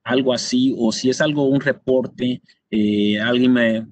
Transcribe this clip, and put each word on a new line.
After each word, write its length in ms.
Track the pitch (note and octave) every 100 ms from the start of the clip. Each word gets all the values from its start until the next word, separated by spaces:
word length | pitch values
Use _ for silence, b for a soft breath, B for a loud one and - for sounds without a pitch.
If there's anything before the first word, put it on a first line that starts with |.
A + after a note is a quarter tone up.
algo 300 | A#2 C3 B2+
así, 420 | A#2 - B2+ C3 A#2
o 140 | A2
si 180 | - B2+
es 100 | B2+
algo, 240 | D3+ D3
un 160 | C3+ C#3
reporte, 800 | C3+ - - B2+ A#2 - B2 B2 b b _
eh, 500 | G#2+ G#2 G#2 G#2 G#2
alguien 320 | A2+ B2 B2+
me, 280 | B2 A2+ A2+ A2